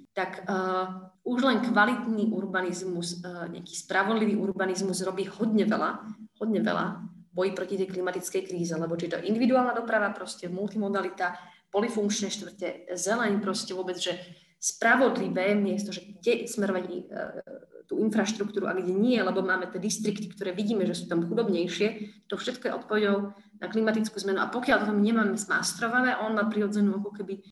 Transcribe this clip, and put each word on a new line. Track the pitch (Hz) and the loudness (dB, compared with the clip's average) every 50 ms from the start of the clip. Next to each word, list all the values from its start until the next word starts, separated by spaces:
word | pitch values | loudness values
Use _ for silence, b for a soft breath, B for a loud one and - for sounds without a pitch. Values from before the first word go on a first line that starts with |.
| - _ - | -16 _ -4
tak, | 196 185 180 - - - | -4 -4 -4 -6 -10 -4
eh, | - 202 185 185 185 185 185 185 185 185 185 - - _ _ - | -2 -2 0 0 0 0 0 -2 -2 -6 -10 -12 -16 _ _ -4
už | - 247 247 262 269 | -2 0 4 4 4
len | 233 202 - | 4 4 2
kvalitný | - - 208 208 240 247 - - 233 220 208 202 - | 4 6 6 6 6 4 0 0 -2 0 0 2 0
urbanizmus, | - 185 190 185 185 185 180 175 175 - 185 185 175 170 170 170 175 - - | 0 -2 -2 -2 -2 -2 0 -2 -4 -4 -4 -4 -4 -4 -4 -6 -6 -8 -10
eh, | 180 175 175 170 175 175 | -10 -10 -8 -8 -10 -10
nejaký | 175 - - - | -12 -14 -12 -12
spravodlivý | - - - 185 185 196 202 226 220 214 202 196 | -12 -6 0 2 2 4 4 4 4 4 4 2
urbanizmus | - - 202 185 - 190 185 180 196 196 190 175 - | 2 0 0 0 0 0 0 0 0 0 0 0 0
robí | 185 185 180 190 185 | -2 -2 -2 -2 -4
hodne | - - - - 220 214 208 180 | -4 -2 -2 0 4 4 4 4
veľa, | - 160 151 151 170 - - B B B B B - _ | 4 2 2 0 -2 -2 -4 B B B B B -16 _
hodne | - 208 226 208 180 | -4 -2 0 2 2
veľa | 113 - 87 87 170 180 - - - - - - - _ - | 2 2 2 2 0 -2 -2 -6 -10 -12 -14 -16 -18 _ -2
boji | 175 185 196 190 | 0 0 0 0
proti | - 185 - 202 185 | -2 -4 -4 -2 -2
tej | 190 185 | -2 -2
klimatickej | 185 180 180 185 180 185 180 - - 190 190 | -2 -4 -2 -2 -2 -4 -6 -4 -4 -4 -4
kríze, | - 180 175 170 170 160 | -4 -4 -4 -2 -2 -2
lebo | 160 165 160 170 | -2 -2 -2 -2
či | 170 175 170 | -2 -2 -4
je | 170 | -4
to | - 170 | -4 0
individuálna | 180 220 226 262 247 262 254 247 247 226 | 0 2 4 4 6 6 6 4 4 0
doprava, | 233 233 226 226 214 208 202 208 | -2 -2 0 2 2 2 0 -2
proste | - 185 - - - - | -4 -8 -10 -10 -10 -8
multimodalita, | 175 175 185 208 202 - 220 202 196 196 196 180 185 180 - 185 180 B B B B B B B _ - | -6 -4 -4 -4 -4 -2 -2 -2 0 0 0 -2 -2 -2 -2 -2 -2 B B B B B B B _ 0
polifunkčné | 202 220 233 226 214 208 202 - - 202 190 | 0 0 2 0 0 0 2 0 0 -2 -4
štvrte, | - - 175 170 - - 185 165 - - - - 180 | -4 -6 -10 -12 -10 -8 -8 -8 -8 -8 -10 -8 -6
zeleň, | 175 170 190 220 240 233 208 202 208 | -4 0 0 2 2 2 2 2 2
proste | 196 214 185 - - - 185 | 0 0 -2 -2 -4 -6 -6
vôbec, | 185 180 180 180 | -6 -4 -4 -4
že | 175 - 180 175 180 B B B B B B B B | -4 -4 -4 -4 -6 B B B B B B B B
spravodlivé | - - - - - 226 247 254 269 226 - - 190 180 170 185 185 202 208 | -4 -4 -2 2 4 4 6 6 6 4 2 2 -2 -2 0 0 2 4 4
miesto, | 208 202 190 180 208 - - | 4 2 2 0 -2 -2 -4
že | - - - | -6 -8 -10
kde | - - - - 233 240 233 - | -14 -12 -2 0 2 2 2 0
smerovať, | - - 214 196 196 190 185 180 | -4 -2 -2 0 0 0 -2 -2
eh, | 180 170 - - - - - - - - - - - - - - - - 58 - | -4 -6 -8 -8 -8 -8 -8 -8 -8 -8 -12 -12 -12 -14 -16 -16 -20 -20 -20 -10
tú | - - - | -6 -2 0
infraštruktúru | 214 220 - 220 214 - - - 202 208 - 196 180 | 2 2 2 2 2 0 0 -2 -4 -4 -2 -2 -2
a | - 175 | -2 -2
kde | 190 180 180 185 | -2 0 0 2
nie, | 196 220 254 247 220 | 4 4 4 4 4
lebo | 185 185 185 196 185 | 2 2 0 0 0
máme | 185 185 180 180 | 0 0 -2 -2
tie | 180 - | -6 -6
distrikty, | 185 175 214 - - 214 208 - 208 214 180 | -4 -2 -2 -2 -2 -2 -2 -2 -2 -6 -8
ktoré | - - 202 190 180 | -8 -8 -6 -6 -4
vidíme, | 190 214 208 233 196 180 | -2 0 0 2 2 2
že | 170 170 | 0 0
sú | 175 - - | -4 -4 -2
tam | 170 170 170 | 0 0 0
chudobnejšie, | 170 214 233 233 202 180 170 175 175 - - 202 220 233 - - - - - _ - | 0 0 0 2 2 2 0 0 -2 0 0 0 0 0 -4 -10 -12 -14 -16 _ -8
to | 196 190 | -6 -4
všetko | - 247 254 - - 220 | -4 -6 -6 -4 -4 -4
je | - - | -4 -4
odpoveďou | - - 214 214 214 202 202 202 202 - B B B B B - | -4 -2 0 2 4 4 2 2 0 -4 B B B B B -10
na | - | -8
klimatickú | 180 214 220 220 220 220 220 220 - - 202 185 | -2 0 2 2 4 2 2 0 -2 -4 -4 -2
zmenu. | 196 190 - | 0 0 0
A | - | 0
pokiaľ | - - 247 254 285 247 202 208 | 0 -2 -2 2 4 4 4 4
to | 208 208 | 2 4
my | 202 208 | 4 4
nemáme | 220 233 226 214 196 190 | 6 6 4 4 2 2
zmastrované, | - - - 151 156 - - - - 233 226 233 247 254 254 - | -2 -2 -2 -2 0 0 -2 -4 -2 -2 0 2 2 2 2 2
on | - 214 220 | 0 0 0
má | 220 214 208 | 0 2 2
prirodzenú | 220 214 208 208 196 208 208 202 196 185 202 202 | 2 2 2 0 2 4 4 4 4 2 0 -4
ako | 202 | -6
keby | - - 196 180 196 196 B B | -6 -8 -8 -8 -8 -10 B B